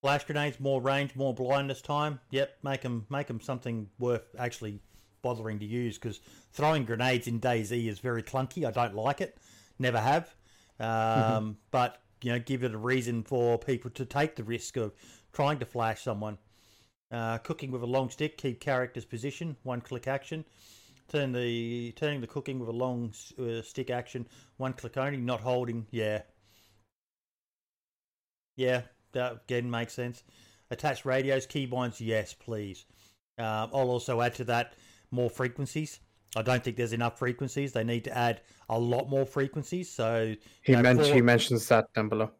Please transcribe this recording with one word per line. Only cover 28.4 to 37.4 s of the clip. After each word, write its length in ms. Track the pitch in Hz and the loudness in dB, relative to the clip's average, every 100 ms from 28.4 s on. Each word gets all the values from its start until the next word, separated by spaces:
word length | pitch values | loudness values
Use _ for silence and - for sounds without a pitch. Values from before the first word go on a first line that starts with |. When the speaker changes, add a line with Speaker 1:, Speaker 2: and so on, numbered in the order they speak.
| _ - | _ -2
Speaker 1:
Yeah, 260 | 127 127 120 _ _ | 0 0 -2 _ _
that 320 | 131 123 117 | -4 -4 -6
again 260 | - 123 120 | -4 -2 0
makes 240 | 117 117 | -2 -4
sense. 300 | - 123 120 _ _ - _ _ | -6 -6 -8 _ _ -20 _ _
Attach 340 | 123 151 127 135 | -4 -2 -2 0
radios, 400 | 131 135 135 131 | 0 2 0 0
keybinds, 520 | 151 131 123 123 113 | -4 -4 -2 -4 -4
yes, 340 | 113 110 101 | 0 0 0
please. 520 | - - 110 104 92 - _ - _ _ - | -8 -8 -6 -6 -10 -18 _ -20 _ _ -6
Um, 320 | 113 107 113 | -4 -2 -2
I'll 160 | 139 127 | 2 2
also 280 | 123 120 120 | 2 0 2
add 120 | 120 120 | 0 0
to 80 | 117 | -2
that 280 | 120 120 - - - _ | 0 -2 -8 -20 -20 _
more 180 | 123 120 | 0 0
frequencies. 720 | - 127 120 139 - 151 - _ _ _ - | 0 -4 -2 -6 -4 -6 -8 _ _ _ -4
I 60 | |
don't 220 | 113 127 | 2 2
think 120 | 123 117 | 0 -2
there's 160 | 120 | -2
enough 280 | 117 120 - | 0 -2 0
frequencies. 520 | 127 123 | -2 -2